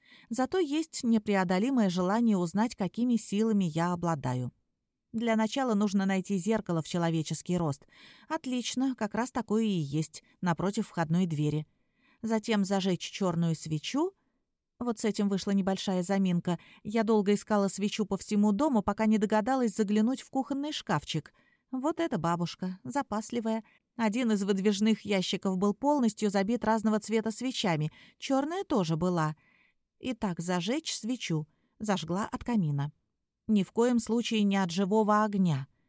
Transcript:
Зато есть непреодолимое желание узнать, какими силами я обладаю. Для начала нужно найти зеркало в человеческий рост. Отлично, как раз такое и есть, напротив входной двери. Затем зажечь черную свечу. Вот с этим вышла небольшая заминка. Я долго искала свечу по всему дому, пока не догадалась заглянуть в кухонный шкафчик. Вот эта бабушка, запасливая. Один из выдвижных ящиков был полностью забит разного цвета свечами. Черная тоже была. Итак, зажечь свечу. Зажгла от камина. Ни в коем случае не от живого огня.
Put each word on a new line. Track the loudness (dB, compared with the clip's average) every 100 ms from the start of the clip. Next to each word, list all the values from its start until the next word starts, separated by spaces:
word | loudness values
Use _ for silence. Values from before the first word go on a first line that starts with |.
| _ -20 -6
Зато | -2 0 0
есть | 0 0 -4 -4
непреодолимое | 0 2 2 0 2 2 2 2 2
желание | 2 0 2 2 2
узнать, | 2 0 -2
какими | -2 -6 -2 0 0
силами | 0 0 2 2 0
я | 0 -2
обладаю. | 0 -2 -2 -2 -4 -6 -10 _ _ _ _ _
Для | -4 0 2
начала | 2 0 0
нужно | 2 2 2 2
найти | 0 0 -2
зеркало | 0 0 0 -2
в | -2
человеческий | 0 0 0 -2 -6 -2 0
рост. | 0 -4 -8 -20 -20 -20 -8
Отлично, | -8 -4 -4 -4 -2 -2 0
как | -4
раз | -2 -4
такое | -4 -2 0
и | 0
есть, | 0 -2 -2 -4 -8 -18 _
напротив | -2 0 0 -2 -4
входной | -2 0 2 2
двери. | 0 0 -2 -6 _ _ _ _ _
Затем | -2 -2 0 0
зажечь | 2 0 0 -2 -4
черную | -4 -2 0 0
свечу. | -2 -4 -6 -2 -2 -2 -4 _ _ _ _ _ -8
Вот | -6 -2
с |
этим | -2 0 0
вышла | 0 0
небольшая | 0 0 -2 -2 -2
заминка. | 0 2 2 0 0 -4 -6 -18
Я | -4 0
долго | 2 2 4
искала | 0 2 0 0
свечу | 0 -2 -2 -4
по | -4
всему | -2 2 4
дому, | 4 2 2
пока | 0 0
не | 2 2
догадалась | 4 2 2 0 0 0
заглянуть | 0 2 2 0
в | -4
кухонный | -4 -2 -4 -4
шкафчик. | -6 -2 -4 -2 -6 -8 _ _ _ _
Вот | -4 -2 -2
эта | -2 -2
бабушка, | 0 0 -2 -6 -10 -10
запасливая. | -6 -6 -4 -4 -4 -4 -2 -4 -6 _ _ -2
Один | 0 2 2
из | 2
выдвижных | 2 2 2 2 2 2
ящиков | 0 0 0 -2 -2 0
был | 0
полностью | 2 2 2 2 0 0
забит | 0 0 0
разного | 2 2 2 0
цвета | 0 -2 -2
свечами. | -4 -4 -2 0 0 -2 -6 -20 _
Черная | 0 0 0 -2
тоже | 0 0 2 0
была. | 0 0 -2 -4 _ _ _ _ _ _
Итак, | -8 -4 -4 -4
зажечь | -2 -2 0 -2 -4
свечу. | -6 -6 -6 -2 -4 -4 _ _ -8
Зажгла | -2 -2 -2 -4 -4
от | -6
камина. | -2 0 2 0 -4 -8 _ _ _ _ 0
Ни | 0
в | 2
коем | 2 2 2
случае | 0 -2 0 0
не | 2 2
от | 0
живого | 0 0 2 4 2
огня. | 2 2 0 0 -4 _